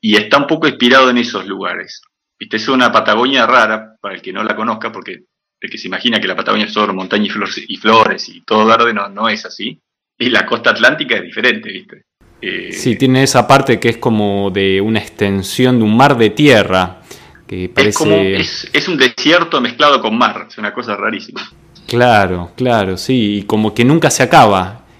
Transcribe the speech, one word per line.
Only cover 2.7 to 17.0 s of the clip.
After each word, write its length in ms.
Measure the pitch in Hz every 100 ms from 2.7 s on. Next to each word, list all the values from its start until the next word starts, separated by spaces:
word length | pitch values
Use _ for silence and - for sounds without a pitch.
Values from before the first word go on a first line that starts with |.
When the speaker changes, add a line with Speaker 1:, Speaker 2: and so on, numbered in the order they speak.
| 131 120
Speaker 1:
Patagonia 540 | 113 104 107 127 135 113
rara, 500 | 127 107 110 - _
para 140 | 98 90
el 60 |
que 120 | 95
no 100 | 95
la 120 | 107 107
conozca, 360 | 117 110 117
porque 320 | 104 90 90 _ _ _ _
el 80 | -
que 80 | -
se 100 | 92
imagina 320 | 92 123 110
que 80 | 135
la 80 | 90
Patagonia 300 | - 107 -
es 60 |
solo 200 | - 104
montaña 320 | 95 92 104 104
y 40 |
flor-, 200 | 107 95 - -
y 100 | -
flores 520 | 110 113 107 - -
y 120 | -
todo 240 | - 110 107
verde, 280 | 113 117
no, 160 | 104 101
no 200 | 101 113
es 160 | 107 -
así. 340 | - 107 - _ _ _ -
Y 120 | 120
la 160 | 107 -
costa 260 | 113 123
atlántica 440 | 110 120 151 135 107
es 60 |
diferente, 480 | 87 - 123 107 101
¿viste? 320 | 95 - - _ _ _ _
Eh, 300 | 92 92 92
Speaker 2:
Sí, 240 | 107 131 101
tiene 260 | 135 131
esa 240 | 135 127 107
parte 320 | 135 139 110
que 100 | 117
es 80 | 113
como 540 | 123 110 104 101 101
de 280 | 95 98 95
una 180 | 107 110
extensión 800 | - - 101 98 95 - 127 123
de 40 | 107
un 100 | 110
mar 200 | 143 123
de 120 | 107
tierra, 720 | - 147 113 92 92 90 92